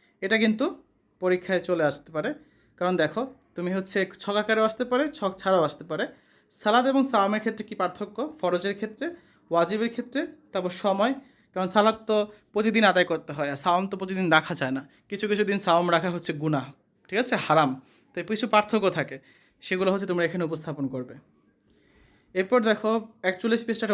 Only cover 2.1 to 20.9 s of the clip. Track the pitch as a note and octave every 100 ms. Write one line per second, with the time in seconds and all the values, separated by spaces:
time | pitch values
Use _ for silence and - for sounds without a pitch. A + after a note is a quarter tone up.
2.1 | D#3 G3+ D4+ _ _ _ - F3+ F3+ D#3
3.1 | A3 C4 - _ - F3+ F#3+ F#3+ G3+ F#3+
4.1 | - - G#3 G#3 A3 A3 A3 B3 B3 D4+
5.1 | - G3 F#3 G3 F#3+ D3 - D#3+ D#3+ A#3+
6.1 | - _ _ _ - G#3+ A#3 B3+ C4+ A#3+
7.1 | G#3+ G3 G#3+ A3+ G#3+ G#3 - F3+ - G#3
8.1 | - D4+ - F3+ F3 F#3+ G3 G#3+ - D#4+
9.1 | F4 _ _ - E3+ E3+ G#3 A#3 A#3 A#3+
10.1 | C4+ E4+ - _ G3 F3+ F3+ G#3 F#3+ A3+
11.1 | C4+ - _ _ F#3 F#3 G#3+ G#3+ - -
12.1 | G#3+ G#3 - _ G#3 A3 G#3+ G#3 F3+ F3
13.1 | D#3+ - D3 C#3+ C#3+ F3+ F3 F#3+ F#3+ F#3
14.1 | F#3+ F3+ D#3 - D#3+ C3 C3+ - _ -
15.1 | G3+ G#3 G#3 G3 G3+ F#3 E3+ F3 E3+ F3
16.1 | E3+ E3+ D3+ D#3 D3 B2+ - _ _ _
17.1 | G3 B3+ A#3 - D#3 C#3+ C3 - _ _
18.1 | - E3+ G#3+ A#3 G#3 G#3 A3 G3 D#3+ C#3
19.1 | C3+ _ _ _ _ - F#3 F#3+ G3 F#3+
20.1 | F3 E3+ F3+ D#3+ D#3+ D#3+ C#3+ C3+